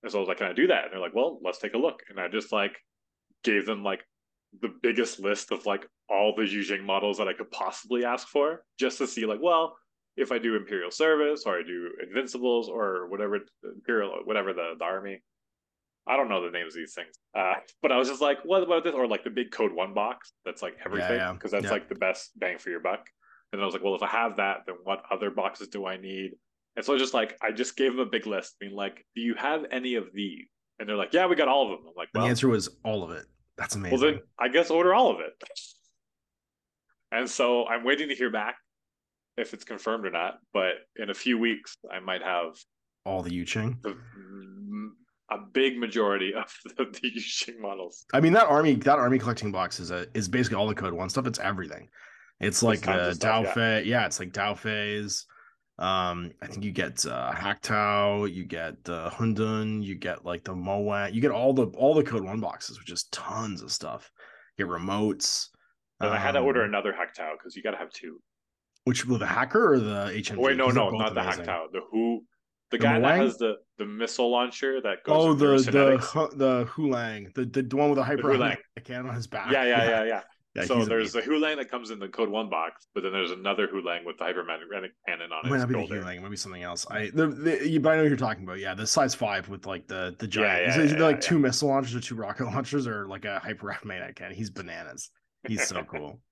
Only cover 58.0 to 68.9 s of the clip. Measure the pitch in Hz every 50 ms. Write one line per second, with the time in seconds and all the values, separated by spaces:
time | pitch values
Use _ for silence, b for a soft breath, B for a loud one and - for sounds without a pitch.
58 | 101 101 101 104 104 101 85 92 87 - 85 82 82 80 - - _ - 85 82
59 | 80 85 - - 113 113 110 101 110 107 110 107 107 107 107 107 104 98 95 90
60 | - 95 87 - - 87 87 85 _ - 92 92 90 98 98 101 104 104 101 101
61 | 101 98 98 113 127 143 - 117 123 135 135 131 120 95 - - 127 139 156 156
62 | 143 - 117 110 - 85 101 120 107 82 - - - - - 110 98 - 90 -
63 | - _ - - - - 107 110 113 104 98 85 - - - - - 76 60 -
64 | - - _ B B B B B B B B - 101 87 87 85 87 95 98 104
65 | 107 107 95 - - - - - - - _ _ _ _ _ _ _ _ _ _
66 | - 208 202 104 98 139 143 143 127 139 131 123 110 104 104 101 101 104 90 -
67 | 87 - - - 85 78 78 - - 92 - 98 92 107 101 87 87 82 - -
68 | - 82 78 - _ _ _ _ _ _ _ _ _ _ _ _ _ 127